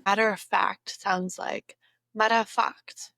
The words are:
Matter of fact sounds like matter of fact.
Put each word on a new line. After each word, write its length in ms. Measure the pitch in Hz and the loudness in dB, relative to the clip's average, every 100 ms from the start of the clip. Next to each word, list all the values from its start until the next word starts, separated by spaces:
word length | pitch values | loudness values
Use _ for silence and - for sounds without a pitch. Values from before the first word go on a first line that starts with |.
Matter 260 | - 202 220 | 2 4 2
of 100 | 190 | 0
fact 600 | - - - - - - | -2 0 0 -2 -12 -10
sounds 380 | 202 185 185 - | -2 -2 -2 -8
like 380 | - 104 _ - _ _ _ | -8 -8 _ -20 _ _ _
matter 220 | 214 220 226 | 0 2 2
of 120 | 214 | 0
fact. 640 | - - - - - - | 0 -2 -2 -20 -18 -20